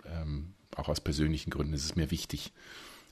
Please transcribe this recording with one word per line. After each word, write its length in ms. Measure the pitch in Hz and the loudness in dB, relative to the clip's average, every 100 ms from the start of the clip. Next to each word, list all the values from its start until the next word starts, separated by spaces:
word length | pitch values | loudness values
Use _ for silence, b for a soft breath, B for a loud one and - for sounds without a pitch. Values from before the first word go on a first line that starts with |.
| - | -6
ähm, 440 | 82 76 71 82 - - - | -4 -2 -2 -4 -10 -10 -4
auch 140 | 71 | 0
aus 100 | 76 | 0
persönlichen 520 | 78 71 76 78 - | 2 4 4 4 0
Gründen 240 | 71 73 76 | 0 0 0
ist 100 | 78 | 0
es 100 | - | 2
mir 140 | - | 4
wichtig, 440 | 80 - - - - b b b b b | 2 0 -4 -6 -12 b b b b b